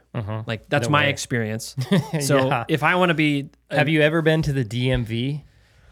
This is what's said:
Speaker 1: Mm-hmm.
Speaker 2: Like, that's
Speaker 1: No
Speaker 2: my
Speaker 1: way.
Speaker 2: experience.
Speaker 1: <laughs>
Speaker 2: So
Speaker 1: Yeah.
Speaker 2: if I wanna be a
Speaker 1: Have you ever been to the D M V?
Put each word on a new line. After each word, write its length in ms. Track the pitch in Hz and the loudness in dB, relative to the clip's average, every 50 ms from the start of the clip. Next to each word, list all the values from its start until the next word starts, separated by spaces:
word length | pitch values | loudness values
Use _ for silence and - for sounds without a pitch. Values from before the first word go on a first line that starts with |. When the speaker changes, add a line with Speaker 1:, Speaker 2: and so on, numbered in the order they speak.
| _ _ - | _ _ -8
Speaker 1:
Mm-hmm. 260 | 120 107 98 110 110 110 - | -8 -6 -6 -6 -8 -6 -6
Speaker 2:
Like, 200 | 113 101 - - | -8 -8 -6 -2
that's 180 | 147 143 127 117 | -2 -2 0 2
Speaker 1:
No 60 | 147 | 2
Speaker 2:
my 100 | 147 147 | 2 2
Speaker 1:
way. 60 | 143 | 2
Speaker 2:
experience. 680 | 135 - - - 135 120 113 107 107 110 - - - - 127 - 202 180 | -2 -4 -6 -4 -4 -2 -2 -2 -4 -6 -8 -10 -8 -8 -2 0 0 0
Speaker 1:
<laughs> 220 | 135 - - 156 | 0 0 -4 -4
Speaker 2:
So 260 | 143 135 147 139 131 131 | 0 2 2 2 2 2
Speaker 1:
Yeah. 180 | 135 123 117 - | 0 -2 -2 -2
Speaker 2:
if 120 | 156 139 143 | -2 0 2
I 120 | 160 180 | 2 2
wanna 180 | 180 185 175 165 | 4 2 2 2
be 360 | 147 156 151 147 143 139 156 _ _ _ - | 2 2 0 0 -2 -4 -8 _ _ _ -4
a 60 | - 151 | 0 0
Speaker 1:
Have 120 | 151 143 | 2 2
you 120 | 160 156 | 4 4
ever 200 | 147 151 156 170 | 4 4 4 2
been 200 | 156 160 160 160 151 | 2 2 2 2 2
to 100 | 139 139 | 0 0
the 100 | 135 127 | -2 -2
D 260 | 101 117 120 123 131 | -2 -2 -2 0 0
M 120 | 131 127 120 | 0 0 -2
V? 400 | 104 113 117 120 135 147 147 - - _ _ _ _ _ _ _ - | -2 -4 -4 -4 -4 -6 -6 -10 -14 _ _ _ _ _ _ _ -20